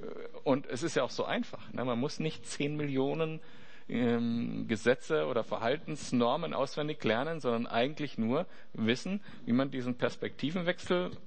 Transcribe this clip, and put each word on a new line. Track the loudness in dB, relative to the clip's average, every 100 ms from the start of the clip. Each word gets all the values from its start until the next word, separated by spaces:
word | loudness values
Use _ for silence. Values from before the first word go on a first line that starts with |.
| -8 -8 -8 -2
Und | 2 2 2
es | -2
ist | 0
ja | 2
auch | 0
so | 0
einfach, | 0 0 -2 -6 -8
ne? | -4
Man | 0 0
muss | -2 -2
nicht | -4 -4 -8
zehn | -2 -2 0
Millionen, | 0 2 2 2 -2 -4 -8 -10 -10 -8 -4
ähm, | 2 2 4 2 0 -2 -2 0
Gesetze | 2 4 4 4 0 2
oder | 0
Verhaltensnormen | 0 0 2 0 -2 -6 0 4 4 4 0
auswendig | 0 -2 -2 -4 0
lernen, | 2 2 2 0
sondern | 0 0 2
eigentlich | 2 2 0 -4 0
nur | 2 2 0 -6 -8
wissen, | 0 2 2 0 -4 -4 -6
wie | 2
man | 2 2
diesen | 0 -2 0
Perspektivenwechsel | 0 0 -6 -2 -2 0 0 0 2 0 0 -6